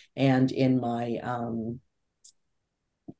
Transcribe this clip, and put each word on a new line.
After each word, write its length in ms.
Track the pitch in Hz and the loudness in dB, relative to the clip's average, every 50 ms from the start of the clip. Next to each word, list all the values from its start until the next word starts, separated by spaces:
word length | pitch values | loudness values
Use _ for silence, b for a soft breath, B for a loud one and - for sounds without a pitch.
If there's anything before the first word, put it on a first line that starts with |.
| b b b | b b b
and 360 | - 135 135 131 131 131 131 | 0 2 4 4 4 4 2
in 280 | - - 131 131 131 127 | 2 2 4 4 4 2
my, 380 | 120 117 117 117 120 120 113 - - | 0 0 -2 -2 -2 -4 -4 -4 -4
um, 560 | 120 123 120 120 113 113 117 110 113 123 135 _ _ _ _ _ _ _ _ - - - _ _ _ _ _ _ _ _ _ _ _ _ _ _ - - | -6 -6 -6 -6 -6 -6 -6 -6 -6 -8 -10 _ _ _ _ _ _ _ _ -20 -20 -20 _ _ _ _ _ _ _ _ _ _ _ _ _ _ -18 -6